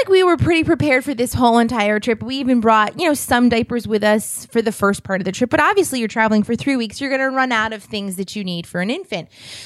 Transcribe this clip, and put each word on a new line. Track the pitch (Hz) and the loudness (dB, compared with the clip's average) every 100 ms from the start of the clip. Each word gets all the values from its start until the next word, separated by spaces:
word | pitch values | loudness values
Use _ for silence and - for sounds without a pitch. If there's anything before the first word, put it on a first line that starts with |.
like | 480 | 4
we | 370 | 4
were | 370 339 | 4 2
pretty | - 330 | 2 2
prepared | 311 311 294 254 277 | 2 0 2 0 0
for | |
this | 233 247 | -4 -2
whole | - 240 233 | 2 4 4
entire | 233 240 208 214 | 2 0 0 0
trip. | 247 220 | -2 -4
We | 226 269 | -4 -4
even | 254 247 | 0 2
brought, | 226 220 214 269 | 4 4 2 0
you | 349 | -2
know, | |
some | 294 - 247 247 | -2 0 2 4
diapers | 233 240 240 208 | 2 0 -4 -2
with | 214 | 0
us | 214 214 - - - | 2 2 -2 -10 -4
for | 233 | -2
the | 220 | -2
first | - 202 202 | 0 0 0
part | - 190 | -4 -2
of | 196 | -2
the | |
trip. | 190 240 | -2 0
But | 311 | 2
obviously, | 311 403 330 254 | 2 2 0 -2
you're | 220 | -4
traveling | 233 220 214 | 0 2 2
for | 208 233 | 2 -2
three | 277 269 | -2 -2
weeks. | 226 - | -2 -6
You're | 269 | -4
gonna | 269 269 | -2 0
run | 262 262 | 0 0
out | 226 220 | 0 -2
of | 220 | -6
things | - 214 196 180 | -10 -8 -8 -8
that | 190 214 | -8 -8
you | |
need | 185 175 175 | -8 -8 -6
for | 175 | -6
an | 190 | -4
infant. | 311 381 190 - - - - | -6 -6 -10 -10 -18 -20 -20